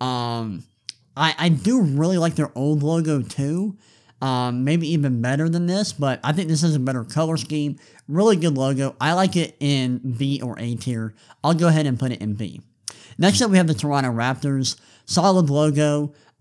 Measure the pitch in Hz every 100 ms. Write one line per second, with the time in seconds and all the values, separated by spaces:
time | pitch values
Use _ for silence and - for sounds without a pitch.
0 | 127 123 120 117 113 87 - _ - -
1 | _ - 160 - 170 147 214 254 160 139
2 | 165 180 165 156 151 123 143 151 147 165
3 | 156 143 113 - 139 170 208 196 _ _
4 | _ _ 131 127 123 123 135 165 156 165
5 | 139 120 120 143 165 170 175 190 202 -
6 | 139 123 139 156 160 156 165 151 127 127
7 | 113 151 160 156 113 151 147 131 - -
8 | - 160 220 185 165 135 135 135 135 -
9 | 139 175 190 175 160 - 143 139 127 123
10 | 135 117 139 139 123 82 117 117 131 113
11 | 110 - - _ 147 165 170 156 147 123
12 | 131 117 104 104 98 - - _ - -
13 | - - 185 202 233 185 165 151 147 143
14 | 127 113 123 135 143 135 127 - _ _
15 | - 175 196 185 147 143 151 143 151 147
16 | 143 - _ _